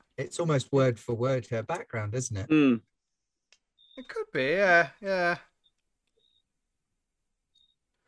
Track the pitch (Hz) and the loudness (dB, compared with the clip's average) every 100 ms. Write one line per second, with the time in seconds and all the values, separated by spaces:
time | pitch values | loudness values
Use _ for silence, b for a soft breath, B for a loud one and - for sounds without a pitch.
0 | _ - 139 - 165 139 - 139 131 117 | _ -12 -10 -4 0 0 2 2 2 0
1 | - 113 123 131 - 113 110 175 - 113 | -6 -4 -2 -2 -4 -6 -6 -8 -6 -8
2 | 104 127 127 110 127 156 139 113 - _ | -6 -6 -6 -8 0 4 4 2 -4 _
3 | _ _ _ _ _ _ _ _ _ - | _ _ _ _ _ _ _ _ _ -20
4 | 254 453 - 156 131 180 196 170 165 - | -12 -10 -6 -4 -2 2 6 6 4 -4
5 | 196 185 175 170 - _ _ _ _ _ | -4 -2 0 -2 -8 _ _ _ _ _
6 | _ _ _ _ _ _ _ _ _ _ | _ _ _ _ _ _ _ _ _ _
7 | _ _ _ _ _ _ _ _ _ _ | _ _ _ _ _ _ _ _ _ _